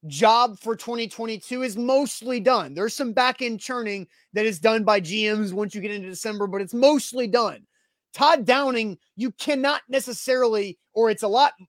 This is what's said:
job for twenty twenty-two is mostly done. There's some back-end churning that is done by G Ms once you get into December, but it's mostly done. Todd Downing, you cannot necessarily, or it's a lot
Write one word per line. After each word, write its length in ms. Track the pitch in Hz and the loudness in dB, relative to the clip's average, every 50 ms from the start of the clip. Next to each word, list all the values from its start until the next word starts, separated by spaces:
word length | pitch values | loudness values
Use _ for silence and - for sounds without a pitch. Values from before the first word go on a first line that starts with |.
| - | -14
job 500 | 156 143 139 208 220 226 233 240 247 208 185 | -12 -4 2 4 4 6 6 4 2 0 -6
for 160 | - 220 226 | -8 -8 -8
twenty 320 | - - - 240 233 233 202 | -6 -6 -8 -6 -6 -6 -6
twenty-two 540 | - - 233 226 220 202 - - 247 254 254 | -8 -8 -8 -8 -8 -10 -10 -10 -6 -4 -4
is 140 | 254 196 | -4 -4
mostly 600 | 208 240 247 269 269 294 226 - - - 240 254 247 | -4 -2 2 2 2 2 0 -4 -10 -8 -6 -4 0
done. 340 | 196 247 254 220 170 135 139 | 2 2 2 2 0 -4 -6
There's 220 | 151 196 226 - | -6 -4 -4 -4
some 180 | - 285 240 214 | -4 -6 -4 0
back-end 460 | 226 247 254 254 - 262 240 226 202 | 2 2 2 0 -2 -6 -6 -6 -8
churning 480 | - - 254 247 233 214 202 196 180 - _ _ _ _ _ | -8 -8 -8 -6 -6 -6 -6 -8 -10 -14 _ _ _ _ _
that 140 | 202 214 | -2 -2
is 140 | 220 208 160 | -2 -2 2
done 240 | 156 220 220 226 214 | 2 2 2 4 4
by 160 | 202 214 202 | 4 2 2
G 320 | 185 156 185 220 214 214 214 | 2 -2 -4 -2 0 0 0
Ms 200 | 214 214 196 180 | 0 -2 -4 -4
once 220 | 190 208 196 - | -4 -6 -6 -6
you 60 | 214 | -8
get 100 | 185 208 | -8 -8
into 180 | 208 208 190 185 | -8 -8 -10 -12
December, 380 | 185 175 - 220 214 208 202 | -12 -10 -8 -8 -4 -4 -4
but 140 | 202 185 202 | -4 -2 -4
it's 140 | 202 180 - | -6 -4 -2
mostly 520 | 233 254 285 302 285 - - - 254 247 | 4 6 6 6 6 0 -2 -4 -4 -4
done. 400 | 220 190 240 233 202 147 - _ _ _ _ _ _ _ _ _ _ _ | 2 2 2 2 2 -2 -6 _ _ _ _ _ _ _ _ _ _ _
Todd 300 | - 269 294 339 302 220 | 4 6 6 6 4 4
Downing, 540 | 170 247 269 285 269 254 233 226 214 185 - _ _ _ | 2 2 4 4 0 0 0 -2 -4 -6 -10 _ _ _
you 160 | - 226 262 196 | -6 -6 -6 -6
cannot 500 | _ - - 294 269 262 277 294 - - _ | _ -2 -2 -2 0 0 0 -2 -2 -4 _
necessarily, 920 | 247 269 - - 240 - - - 262 254 247 233 220 214 202 202 175 _ _ _ _ | -4 -4 -4 -4 -10 -10 -2 -2 0 2 2 2 2 0 -2 -4 -8 _ _ _ _
or 160 | 214 226 226 | 2 2 2
it's 140 | 214 - - | 2 0 -2
a 40 | 208 | 0
lot 240 | 202 240 285 - - _ 185 | 4 4 4 4 2 _ -20